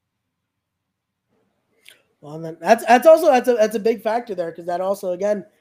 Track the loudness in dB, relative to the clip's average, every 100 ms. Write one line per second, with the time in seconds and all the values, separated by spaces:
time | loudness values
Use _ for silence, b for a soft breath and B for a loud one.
0 | _ _ _ _ _ _ _ _ _ _
1 | _ _ _ _ _ _ _ _ b b
2 | b _ -18 -14 -12 -6 0 0 4 4
3 | 6 6 6 2 2 0 0 0 -2 -2
4 | -4 -6 -6 -8 -8 -10 -8 -6 -4 -6
5 | -6 -6 -4 -4 -8 _